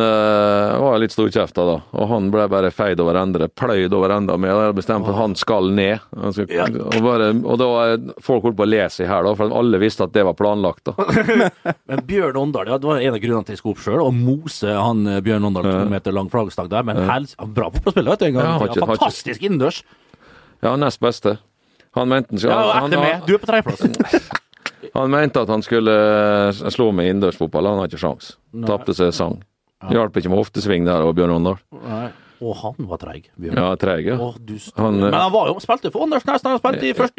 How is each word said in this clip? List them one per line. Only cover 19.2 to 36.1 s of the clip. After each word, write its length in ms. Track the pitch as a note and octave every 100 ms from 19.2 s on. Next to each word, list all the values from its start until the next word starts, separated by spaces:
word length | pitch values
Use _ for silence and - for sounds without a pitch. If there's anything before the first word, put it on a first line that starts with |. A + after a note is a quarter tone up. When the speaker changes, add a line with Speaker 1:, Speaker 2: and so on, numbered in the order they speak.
| C3 A2+
Speaker 2:
innendørs. 400 | G3+ E3 C#3 - - _ _ _ - - - _
Speaker 1:
Ja, 120 | A2 C3+
nest 220 | C#3+ -
beste. 380 | A#2+ - G#2 G#2+ _ _ _ _ _
Han 140 | - B2+
mente 220 | C3+ B2+
han 80 | G#2+
skal, 120 | A#2
Speaker 2:
Ja, 140 | A3 G#3+
og 60 |
Speaker 1:
han, 160 | G#3+ D3
Speaker 2:
etter 80 | D#3+
Speaker 1:
han, 220 | D3+ E3+
Speaker 2:
meg. 60 | D#3+
Du 80 |
er 40 | G#3
på 80 | -
tredjeplass. 840 | A3 - D3+ - - A3 E4+ -
Speaker 1:
<laughs> 60 | - - _ - - -
Han 160 | - C3+
mente 300 | C#3+ D3 C3
at 80 | G#2+
han 140 | A2
skulle, 280 | - A#2 A2
eh, 640 | G#2+ G#2+ G#2+ G#2 G#2 G2+ G2+ -
slå 220 | - A2+
meg 120 | F#2+ F2+
i 40 |
innendørsfotball, 560 | G2 F#2+ - E2 D#2 G2
han 120 | G2+
har 100 | F2+
ikke 100 | -
sjans. 380 | E2+ C2 - - _
Speaker 2:
Nei. 160 | A2+ A2+
Speaker 1:
Tapte 260 | G#2 -
seg 160 | F2+ F2 E2
sang. 240 | E2+ F#2 - _ _ _
Speaker 2:
Ja. 60 | F#3+ A#2
Speaker 1:
Hjalp 160 | G#2+ -
ikke 100 | F2+
med 80 | F#2+
hoftesving 460 | G#2 G#2 G2+ F2+ F2
der 160 | E2+
og 140 | D#2+ E2+
Bjørn 160 | F2
Åndal. 220 | E2+ F2 G2 _
Speaker 2:
Nei. 380 | C#3+ A#2+ A2 A#2+ - - -
Og 100 | A#2+ G2+
han 260 | G#2+ - G#2
var 120 | F2
treig, 260 | - D#2 - -
Bjørn. 160 | E2+ -
Speaker 1:
Ja, 160 | F2+ F#2
treig, 260 | F#2+ E2 F#2
ja. 120 | B2
Speaker 2:
Å, 140 | B2 A2+
du 160 | A2+
st- 220 | G#2+ - -
Speaker 1:
Han, 220 | A2 G2+
eh, 80 | G2+
Speaker 2:
Men 80 | E3
han 140 | F#3
var 160 | G#3+ D3
jo, 80 | F#3+
spilte 320 | - A#3 E3+
for 160 | G#3
Åndalsnes 360 | D#4